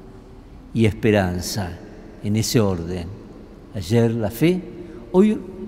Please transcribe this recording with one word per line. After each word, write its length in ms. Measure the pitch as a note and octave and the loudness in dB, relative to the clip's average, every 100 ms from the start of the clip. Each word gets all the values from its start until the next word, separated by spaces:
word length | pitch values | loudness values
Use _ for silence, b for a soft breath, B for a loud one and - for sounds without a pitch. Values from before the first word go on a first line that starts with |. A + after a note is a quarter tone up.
| - - - - - - - | -20 -20 -20 -20 -20 -20 -6
y 100 | A#2 | 2
esperanza, 840 | A2 - A2+ G#2 F2+ F2+ F2 - F2+ - - - - - | 2 4 4 4 2 -2 -4 -6 -6 -10 -14 -18 -18 -8
en 140 | G#2 G#2+ | -2 0
ese 240 | A2 B2+ | 2 4
orden. 480 | G2+ F2+ E2+ F2+ F2 G#2+ - - - - - | 4 0 -4 -6 -6 -12 -16 -18 -18 -20 -12
Ayer 360 | F#2+ E2+ A#2 A#2 | -10 2 4 4
la 200 | A#2 G#2 | 2 -2
fe, 300 | - D#3 F#3 - B B B B | 2 2 2 -4 B B B B
hoy 280 | F3+ G#3+ G#3+ - - | 4 6 2 -6 -12